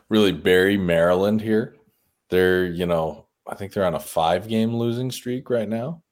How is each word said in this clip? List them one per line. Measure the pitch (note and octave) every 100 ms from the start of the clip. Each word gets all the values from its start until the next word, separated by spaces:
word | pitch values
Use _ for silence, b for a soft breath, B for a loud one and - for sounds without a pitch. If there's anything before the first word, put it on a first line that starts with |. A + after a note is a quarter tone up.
| -
really | A2 G2
bury | D#2 F2+ F2+ G2 G2+
Maryland | F2+ E2 F2 F2+ G2+ G#2+
here. | A2 A2 C3 - _ _ _ _ _
They're, | F#2 F#2 F#2 F2+
you | F2 F2
know, | E2 D#2+ - _ _ -
I |
think | - G2
they're | G#2
on | F#2
a | D2+
five-game | - F#2 D#2+ F#2 A2 A2 A2+
losing | A#2 A#2 A#2+ B2+
streak | - B2 B2 -
right | A#2 G#2
now. | A2+ C#3 E3 _